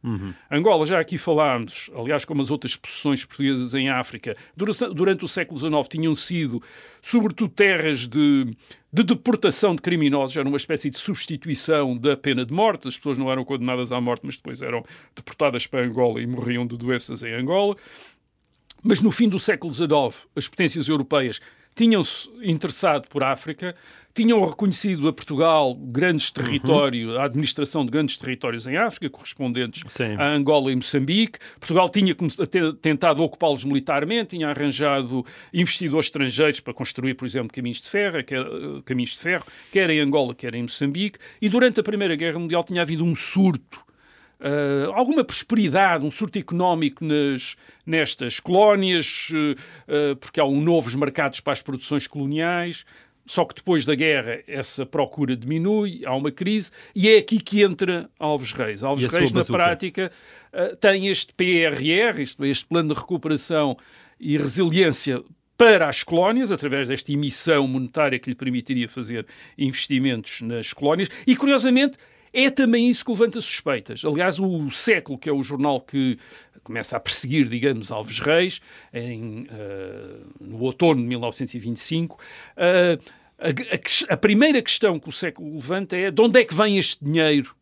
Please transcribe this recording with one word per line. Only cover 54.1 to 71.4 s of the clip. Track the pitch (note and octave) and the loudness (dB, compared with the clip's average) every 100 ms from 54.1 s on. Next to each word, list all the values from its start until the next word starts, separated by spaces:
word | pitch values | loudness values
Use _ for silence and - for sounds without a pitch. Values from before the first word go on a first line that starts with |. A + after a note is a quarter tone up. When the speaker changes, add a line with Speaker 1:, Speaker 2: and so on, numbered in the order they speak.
| C#3+ A2+ A#2 - | 2 -2 -8 -8
Speaker 2:
essa | C#3+ B2+ - C3 | -8 -8 -8 -6
procura | D3+ C3+ - C3 B2 | -2 -2 -2 -2 -2
diminui, | A#2+ D#3+ F3+ G#3+ G#3 E3 - | -4 -2 0 0 -2 -6 -6
há | |
uma | C3 D3 | -4 -4
crise, | C#3+ F#3+ G#3+ - - - | -4 -2 -2 -4 -16 -10
e | G3+ G#3 | 2 8
é | G#3+ | 8
aqui | G#3+ A3 | 6 -2
que | - G#3 | 0 4
entra | G3 E3 F#3 F3 - _ | 4 4 -2 -2 -8 _
Alves | D3+ D3 B2+ | -4 -2 -4
Reis. | - A2+ G2+ | -6 -6 -4
Alves | C3+ C#3 | -4 -2
Speaker 1:
E | B2 | 0
a | |
sua | E3+ | 2
Speaker 2:
Reis, | C#3 | 2
na | A#2 | 2
Speaker 1:
bazuca? | B2 - | 0 2
Speaker 2:
prática, | F3 E3+ F#3+ - F#3 - - - _ | 2 0 -6 -6 -6 -8 -20 -20 _
eh, | F#3+ F3+ F#3 | -4 -4 4
tem | G#3 G3 G3 | 4 4 0
este | F3 - | -2 -4
P | - F3+ E3+ | -2 2 4
R | E3 C3+ D3 | 2 0 0
R, | F3 A#3 E3+ | 2 2 0
isto | C3 - C#3 | -8 -4 -2
é, | |
este | B2+ - | -2 -2
Plano | E3+ D#3+ | 0 0
de | D3+ | -4
Recuperação | - F3 D#3 D3+ - D#3+ C#3+ B2 _ - _ _ | -4 -6 -2 -4 0 0 0 -2 _ -20 _ _
e | D3+ D3 | -2 0
Resiliência | C#3+ B2+ E3+ E3 F3 C3+ C#3+ B2 - - _ - | 0 0 2 4 4 2 -2 -4 -6 -20 _ 6
para | A#3 G3 D3+ | 8 8 6
as | - | 0
colónias, | - E3+ F#3 A#3 A#3+ | 0 2 4 2 0
através | F#3 C#3 C#3 B2+ | -2 -2 -2 -2
desta | C3 - | -4 -2
emissão | C#3+ D3 - - D3+ C3+ | -2 -2 -2 2 4 4
monetária | C3 B2 - D3 - | -2 -4 0 0 0
que | - | -4
lhe | B2+ | -6
permitiria | C3 B2 A#2+ B2+ A#2 | -4 -4 -2 -2 -2
fazer | - A2 A#2 G#2+ - - - | -6 -8 -8 -10 -18 -20 -4
investimentos | C#3 C3 - C3+ C3+ A#2 - - | -4 -2 -2 0 0 -2 -6 -10
nas | A#2 A#2 G#2+ | -8 -6 -8
colónias, | - C#3+ E3 G3 - - | -2 0 2 -2 -2 2
e, | |
curiosamente, | B3+ | 4